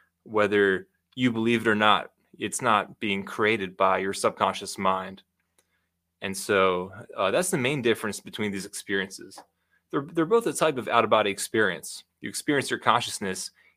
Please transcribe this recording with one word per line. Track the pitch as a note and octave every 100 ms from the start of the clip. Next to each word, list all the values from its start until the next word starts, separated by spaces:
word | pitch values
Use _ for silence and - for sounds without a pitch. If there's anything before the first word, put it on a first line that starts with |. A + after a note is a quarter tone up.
| _ _
whether | - G#2+ G#2 G2+ G2+ F#2 - _ _ -
you | B2+
believe | A2+ A2+ A#2
it | A2
or | G#2+
not. | G#2+ F#2+ - _ _ -
It's | G#2 -
not | B2 G#2 - -
being | G#2+ G2
created | G2 - G#2+ A2 F#2 F#2
by | F#2+ F#2+
your | F#2+
subconscious | G2 A2 - G2 - G2 -
mind. | F#2+ F#2+ F#2+ F#2+ _ _ _ _ _ _ _ _ _ _
And | G2 F#2+
so, | - G2+ F#2+ F2+ F#2+ F#2+ - -
uh, | F#2+
that's | C3 F3+
the | E3
main | B2 D3
difference | A#2 G#2+ G#2+ G2
between | G#2 - G#2+
these | G2 G2
experiences. | - - G2 F#2+ - F#2+ - - _ _ _ _
They're, | D3+ C#3+
they're | E3 D#3+
both | A#3 A3+
a |
type | - D#3 C3
of | G#2+
out-of-body | A#2 G#2+ A2 G#2
experience. | G2 - A2+ G2+ E2 - - - _
You | G#2
experience | - - C#3+ A#2+
your | A#2+
consciousness | - A#2 - - G2 F#2 - _ _